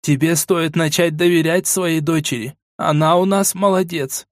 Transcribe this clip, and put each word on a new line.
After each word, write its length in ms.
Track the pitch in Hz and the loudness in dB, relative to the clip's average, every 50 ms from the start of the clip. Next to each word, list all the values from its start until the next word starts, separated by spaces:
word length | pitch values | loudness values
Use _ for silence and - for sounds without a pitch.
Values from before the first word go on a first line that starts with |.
| - | 2
тебе 320 | - 147 131 147 165 170 | 0 0 2 2 0 0
стоит 400 | 156 - - 190 170 165 160 156 | -2 0 0 0 0 0 -2 -2
начать 420 | 170 165 151 147 - 170 170 156 | 0 -2 0 0 0 0 0 0
доверять 480 | 151 175 175 175 165 160 160 165 185 185 | 0 0 2 2 2 2 2 0 0 0
своей 340 | - - 190 185 170 165 160 | -2 -4 -2 -2 0 -2 0
дочери. 560 | 147 156 165 156 147 - 135 120 107 131 - _ _ _ _ | 0 0 -2 -2 -2 -4 -6 -6 -8 -10 -12 _ _ _ _
Она 380 | - - 160 151 151 156 156 170 | -4 -2 0 2 2 4 4 4
у 100 | 175 185 | 4 2
нас 300 | 196 196 196 196 - - | 2 2 0 0 -2 -2
молодец. 720 | 180 202 202 190 185 190 170 170 160 135 135 - - - _ | 0 0 2 2 2 0 -2 -4 -6 -6 -6 -8 -12 -14 _